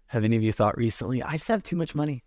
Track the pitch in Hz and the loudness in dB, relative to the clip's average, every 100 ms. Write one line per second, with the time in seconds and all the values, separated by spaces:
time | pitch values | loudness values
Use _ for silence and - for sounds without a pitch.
0 | _ 117 107 113 110 - 104 - 113 - | _ 0 2 4 2 4 2 2 0 -2
1 | 92 127 - 156 - 226 - 170 165 151 | -4 -2 -2 -4 0 -2 0 -4 -4 -4
2 | 151 127 | -4 -6